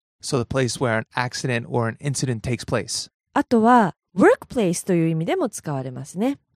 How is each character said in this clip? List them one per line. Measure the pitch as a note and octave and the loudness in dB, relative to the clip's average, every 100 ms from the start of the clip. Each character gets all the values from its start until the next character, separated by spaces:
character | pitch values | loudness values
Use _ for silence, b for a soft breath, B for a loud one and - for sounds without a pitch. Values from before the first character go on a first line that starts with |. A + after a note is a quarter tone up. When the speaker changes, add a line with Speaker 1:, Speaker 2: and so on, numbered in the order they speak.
| _ _ | _ _
Speaker 1:
So | - B2+ | -4 -2
the | |
place | A2+ C3+ B2 - | 0 0 0 0
where | B2 A2 | 0 0
an | - | -2
accident | - B2 - C3+ A#2 - | -4 -4 -4 -4 -4 -2
or | B2 A2+ | -2 -2
an | - | -4
incident | C#3+ B2+ C3 A2+ | -6 -4 -4 -4
takes | - A#2+ - | -4 -6 -2
place. | A#2+ - - - _ _ | -4 -4 -8 -10 _ _
Speaker 2:
あ | C4 | -4
と | - A#3 | 2 4
は、 | A3+ B3 G3 - _ | 6 6 4 -2 _
workplace | E3+ E4 B4+ - B3+ F#3 F3 - | 4 4 4 0 -2 0 0 0
と | |
い | F3 E3 | 2 2
う | |
意 | |
味 | D#3+ | 0
で | E3+ | -2
も | F#4 C4+ | -2 -2
使 | - - | -6 -8
わ | C3+ | -6
れ | C3 | -6
ま | B2+ | -10
す | C#3 F3 | -10 -4
ね。 | B3 C#4+ _ | -4 -4 _